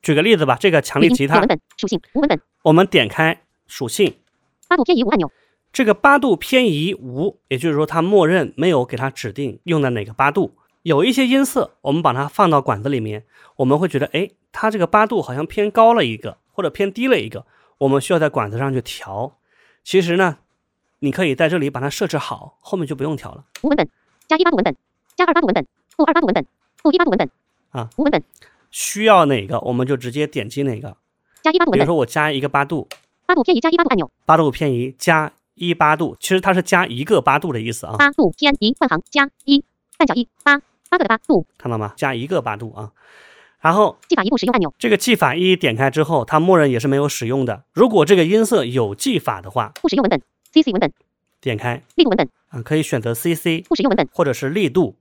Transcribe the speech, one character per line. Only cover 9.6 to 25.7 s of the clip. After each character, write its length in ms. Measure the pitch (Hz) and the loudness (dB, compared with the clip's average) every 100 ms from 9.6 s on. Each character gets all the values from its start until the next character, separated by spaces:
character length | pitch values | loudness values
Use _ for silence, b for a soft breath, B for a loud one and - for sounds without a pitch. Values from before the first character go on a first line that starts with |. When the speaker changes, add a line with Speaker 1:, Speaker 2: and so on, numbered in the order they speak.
| - | -2
Speaker 1:
用 160 | 160 | 0
的 80 | 135 | 0
哪 160 | 117 104 | -2 -6
个 80 | |
八 180 | 110 139 | 0 0
度。 240 | 170 175 _ _ _ | 0 -4 _ _ _
有 200 | 165 143 | 0 2
一 80 | 214 | 2
些 160 | 254 254 | 2 2
音 160 | 269 | 2
色， 320 | 269 277 - _ | 2 0 -4 _
我 100 | 139 | -2
们 100 | 151 | 0
把 120 | 156 | 0
它 120 | 123 143 | -2 -4
放 240 | - 190 | 0 2
到 120 | 147 | 2
管 200 | 135 104 | 0 -4
子 60 | 117 | -2
里 140 | 135 | -4
面， 240 | 107 107 - b b - | -4 -10 -14 b b -2
我 80 | 131 | 0
们 120 | 147 | 2
会 120 | 175 | 0
觉 100 | 139 | -2
得， 60 | 143 | -2
哎， 160 | 151 202 _ _ | -4 -6 _ _
它 180 | - 220 | -4 -4
这 80 | 214 | 0
个 80 | 170 | 0
八 180 | 208 214 | 2 2
度 160 | 220 | -2
好 140 | 139 127 | -4 -8
像 100 | 156 | -6
偏 240 | - 208 | -4 -2
高 240 | 202 226 | 4 4
了 120 | 233 135 | 4 0
一 100 | 110 | -4
个， 220 | - - _ | -12 -14 _
或 100 | - | -6
者 60 | 175 | -6
偏 200 | - 196 | -4 -6
低 200 | 196 262 | -2 0
了 100 | 208 | 0
一 80 | 110 | 0
个， 180 | 107 - _ _ _ | -12 -16 _ _ _
我 80 | 139 | 0
们 100 | 139 | 0
需 140 | - | 2
要 60 | 175 | 0
在 100 | 151 | 0
管 200 | 143 104 | -2 -6
子 80 | 113 | -4
上 140 | 139 | -4
去 100 | 131 | -4
调。 540 | - - - 98 131 _ _ _ _ _ | -6 -14 -12 -10 -10 _ _ _ _ _
其 180 | - 185 | -2 0
实 140 | 170 175 | 2 0
呢， 220 | 185 143 _ _ _ _ _ _ | 0 -2 _ _ _ _ _ _
你 120 | 143 | -6
可 140 | 139 180 | -2 -2
以 100 | 131 | 0
在 140 | 165 | 0
这 80 | 170 | 0
里 120 | 143 | -4
把 120 | 135 | -4
它 80 | 139 | -8
设 180 | - 185 | -4 -4
置 100 | 151 | -4
好， 400 | - 110 - _ | -6 -12 -14 _
后 160 | - 190 | -8 -6
面 100 | 147 | -6
就 80 | 143 | -6
不 80 | |
用 140 | 147 147 | -6 -6
调 160 | - | -10
了。 100 | - _ - | -20 _ -6
Speaker 2:
无 60 | - | -2
文 80 | 285 | 0
本， 100 | 160 _ _ _ _ | -2 _ _ _ _
加 120 | 320 | 0
一 80 | 359 | 2
八 60 | |
度 40 | 269 | 2
文 80 | |
本， 100 | 202 135 _ _ _ - | -2 -4 _ _ _ -2
加 80 | 349 | 2
二 80 | |
八 80 | 320 | 2
度 60 | 262 | 2
文 60 | |
本， 140 | 170 131 | -2 -4